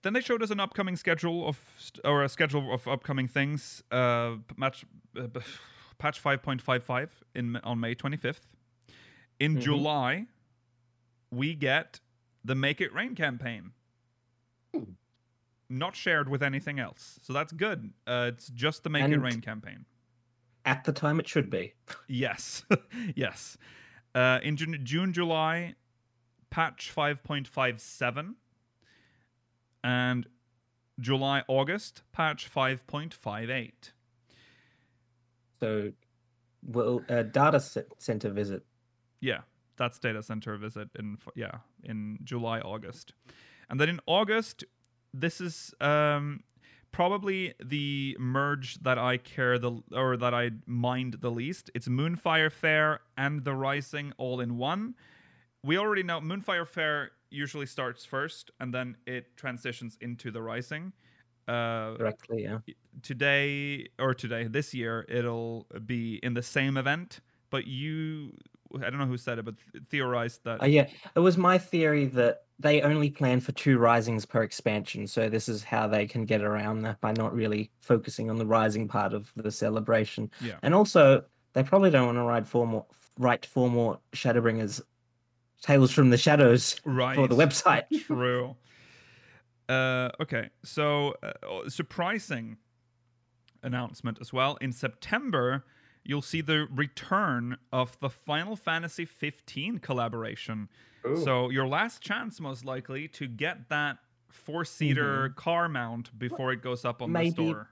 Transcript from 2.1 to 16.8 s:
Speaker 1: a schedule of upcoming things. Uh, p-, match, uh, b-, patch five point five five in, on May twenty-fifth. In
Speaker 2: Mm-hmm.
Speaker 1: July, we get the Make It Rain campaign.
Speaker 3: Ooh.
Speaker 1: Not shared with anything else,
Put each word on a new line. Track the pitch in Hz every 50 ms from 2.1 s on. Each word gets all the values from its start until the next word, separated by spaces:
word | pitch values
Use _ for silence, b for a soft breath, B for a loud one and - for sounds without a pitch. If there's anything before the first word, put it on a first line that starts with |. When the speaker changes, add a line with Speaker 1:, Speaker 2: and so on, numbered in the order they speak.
| 147 143 143
Speaker 1:
a | 139
schedule | - - 170 151 135 147 139 127 123
of | 123 - 123
upcoming | 135 131 - - 143 135 127 123
things. | - 143 139 143 147 143 - - - - - _
Uh, | - 127 127 123 120 120 117 120 117 110 110 _
p-, | - -
match, | 131 135 135 - - _ - - _ _ _ -
uh, | 127 117
b-, | 113 131 120 B B B B B B B B B B _
patch | - 147 147 -
five | - 147 139 135 -
point | - 135 127
five | - - 127 123 120
five | - 127 123 139 160 - _ - _ _
in, | - 120 120 117 120
on | - - 120 117
May | 117 117 117
twenty-fifth. | - - 139 143 151 - - 147 - _ - _ _ _ _ _ _ _ b b b b b b b b b _ _
In | 139 151 156
Speaker 2:
Mm-hmm. | 135
Speaker 1:
July, | 120 - 147 143 143 151 151 143 131 123 139 180 220 - _ _ _ _ _ _ _ _ _ _ _ _ _ _ _ _ _ _ _ _
we | - 120 135 151 165
get | 151 143 135 135 156 165 - - - _ _ _ _ _ _ _ _ _
the | 117 131
Make | 135 135 139 147 -
It | 185 143 -
Rain | 147 208 254 254
campaign. | - 165 147 123 120 131 123 117 104 - - - _ _ _ _ _ _ _ _ _ _ _ _ _ _ _ _ _ _ _ -
Speaker 3:
Ooh. | 320 - 95 - - _ _ _ _ _ _ _ _ _ _ _ _ _ _
Speaker 1:
Not | 127 131 151 180 -
shared | - - 196 170 156 143 131
with | 139 139 147
anything | 139 135 135 - - 143
else, | 139